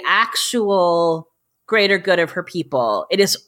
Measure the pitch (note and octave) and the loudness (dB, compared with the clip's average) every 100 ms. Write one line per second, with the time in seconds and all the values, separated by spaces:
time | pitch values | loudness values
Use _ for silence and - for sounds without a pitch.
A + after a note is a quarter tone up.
0 | - F#3+ A#3 - - B3 G3+ G3 F3 E3+ | 2 0 0 -4 -4 -2 0 2 2 2
1 | E3+ D#3+ - _ _ _ - A3 G3 G3 | 2 -2 -6 _ _ _ -2 0 2 0
2 | F#3+ F3 E3 F#3 F3+ F3+ C3+ C3+ A2+ G2+ | 2 0 0 -4 -8 -10 -4 -2 0 -2
3 | - G3 G3 - | -2 0 0 0